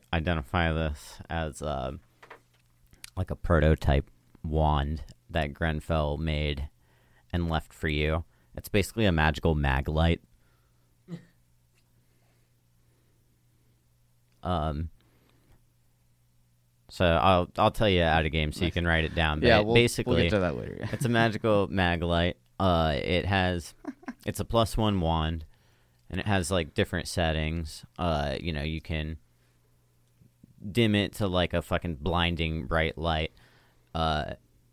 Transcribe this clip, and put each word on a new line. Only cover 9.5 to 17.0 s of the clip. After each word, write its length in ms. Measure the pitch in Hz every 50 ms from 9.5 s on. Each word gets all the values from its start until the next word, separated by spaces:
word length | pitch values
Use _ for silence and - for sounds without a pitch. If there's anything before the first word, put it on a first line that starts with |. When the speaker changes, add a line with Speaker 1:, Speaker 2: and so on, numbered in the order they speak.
| 78
Speaker 1:
mag 320 | 76 71 67 65 67 67 76
light. 320 | 76 78 82 82 85 - _ _ _ _ _ _ _ _ _ _ _ _ _ _ _ _ _ 180
Speaker 2:
<laughs> 100 | 175 170 - _ _ _ _ _ _ _ _ _ _ _ _ _ _ _ _ _ _ _ _ _ _ _ _ _ _ _ _ _ _ _ _ _ _ _ _ _ _ _ _ _ _ _ _ _ _ _ _ _ _ _ _ _ _ _ _ _ _ _ _ _ _ _ -
Speaker 1:
Um, 460 | 87 90 82 76 80 73 73 80 80 - - _ _ _ _ _ _ _ _ _ _ - _ _ _ _ _ _ _ _ _ _ _ _ _ _ _ _ _ _ _ _ _ _ _ _ _ _ -
so 120 | - -